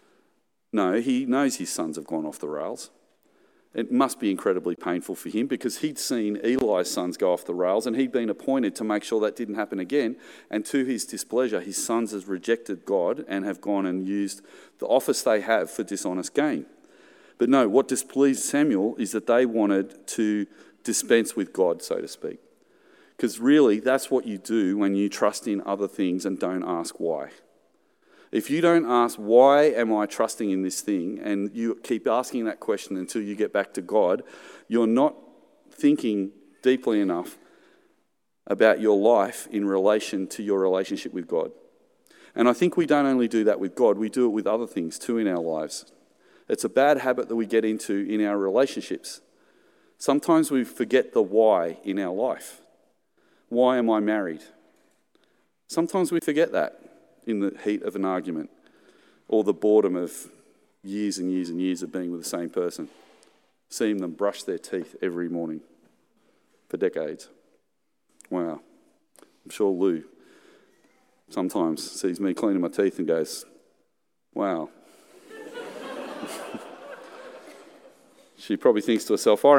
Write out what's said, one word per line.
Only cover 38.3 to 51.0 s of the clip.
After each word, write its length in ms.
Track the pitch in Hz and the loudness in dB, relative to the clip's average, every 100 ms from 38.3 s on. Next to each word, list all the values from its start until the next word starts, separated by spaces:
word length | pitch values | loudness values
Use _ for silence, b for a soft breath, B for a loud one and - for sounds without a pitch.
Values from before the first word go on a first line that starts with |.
| _ - | _ -4
about 320 | 101 110 98 | 4 6 6
your 180 | 107 101 | 4 4
life 480 | 107 113 98 - - | 6 4 2 -4 -6
in 160 | 107 101 | -4 0
relation 580 | 95 98 107 - 101 92 | 2 4 2 0 -6 -6
to 160 | - | -6
your 160 | 104 98 | -2 0
relationship 540 | 95 92 95 98 - | 2 0 -2 -6 -8
with 140 | 90 85 | -10 -4
God. 240 | 85 80 - - _ _ _ b b b | -4 -4 -10 -20 _ _ _ b b b
And 140 | - 170 | 0 2
I 40 | |
think 220 | 151 180 175 | 4 2 2
we 100 | 156 | 2
don't 200 | 147 139 | 2 2
only 220 | 131 117 | 2 2
do 160 | 113 | 2
that 160 | 107 - | 2 2
with 160 | 95 - | -2 2
God, 220 | 117 101 | 4 4
we 100 | 110 | 0
do 180 | 127 120 | 2 2
it 40 | |
with 180 | 107 98 | 2 0
other 180 | 113 113 | -2 -2
things 320 | 95 82 - | -4 -6 -6
too 180 | - 117 | -4 0
in 120 | 104 | 0
our 120 | 90 | -2
lives. 460 | 82 78 76 - - _ _ b b b - | -2 -4 -6 -10 -16 _ _ b b b -6
It's 160 | 113 | -2
a 40 | 117 | 0
bad 300 | 131 143 139 | 4 4 4
habit 300 | 127 127 - | 0 -2 -2
that 80 | 117 | -2
we 100 | 104 | 0
get 180 | 113 | 2
into 300 | 110 110 - | 2 0 -2
in 260 | 101 98 107 | -2 0 0
our 120 | 104 101 | 0 0
relationships. 840 | 95 107 135 107 - 82 - - _ b b b b b b - | 2 2 2 -2 -8 -8 -10 -18 _ b b b b b b -4
Sometimes 540 | - 143 - 160 151 | 0 2 4 2 4
we 140 | 131 | 0
forget 480 | 117 - 110 127 | 0 -4 2 2